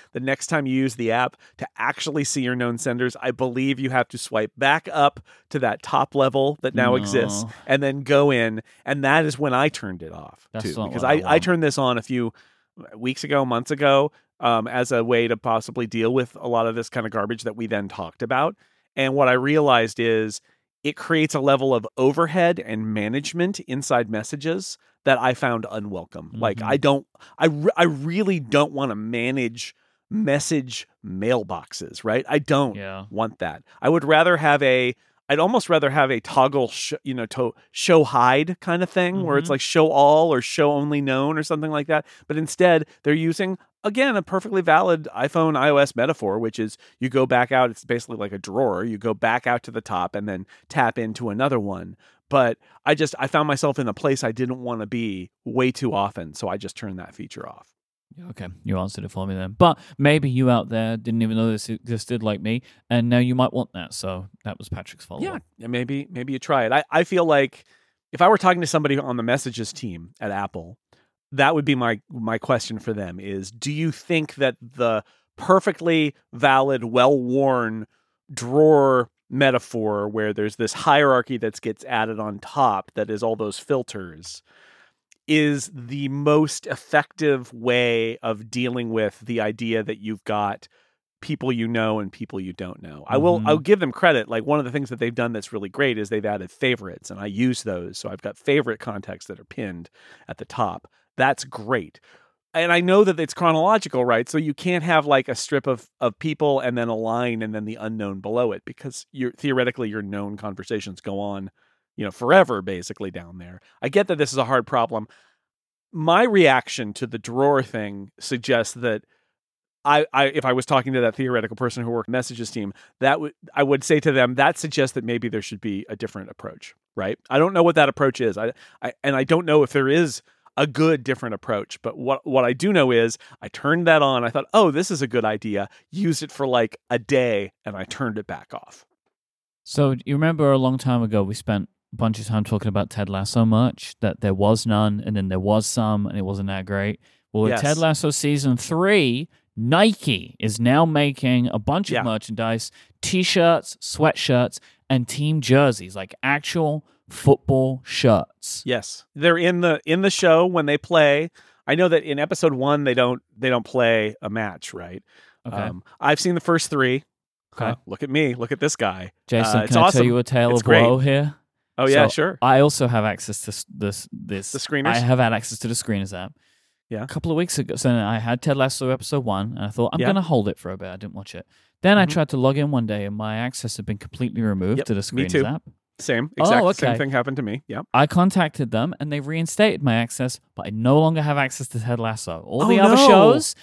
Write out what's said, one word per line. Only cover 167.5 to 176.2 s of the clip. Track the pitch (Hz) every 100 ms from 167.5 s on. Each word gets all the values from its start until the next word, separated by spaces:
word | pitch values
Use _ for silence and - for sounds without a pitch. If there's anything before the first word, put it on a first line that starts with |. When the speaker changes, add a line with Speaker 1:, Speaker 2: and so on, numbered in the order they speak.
| -
Speaker 2:
Okay. | 113
Speaker 1:
Huh, | 123 -
look | 95
at | 143
me. | 143 147
Look | 120 113
at | 135
this | 147 -
guy. | 104 92 92 - -
Speaker 2:
Jason, | 117 113 107
Speaker 1:
Uh, |
it's | 107
Speaker 2:
can | 123
I | 175
Speaker 1:
awesome. | 147
Speaker 2:
tell | 123
you | 120
a |
tale | 120 127 120
Speaker 1:
It's | 120
Speaker 2:
of | 113
Speaker 1:
great. | 156
Speaker 2:
woe | 120 131
here? | 139 139 147 - _ _ _ -
Speaker 1:
Oh, | 135
yeah, | 143 143
Speaker 2:
So |
Speaker 1:
sure. | - 165 -
Speaker 2:
I | 123 135
also | 147 - 123
have | 120
access | 107 98 - 104
to | -
s-, | - -
this, | - 101 101 -
this. | - - 98 98
Speaker 1:
The | 135
screeners? | - 143 135
Speaker 2:
I | 120
have | 123 127
had | 117
access | 110 110 107
to | 117
the |
screeners | 117 - 101 95
app. | 95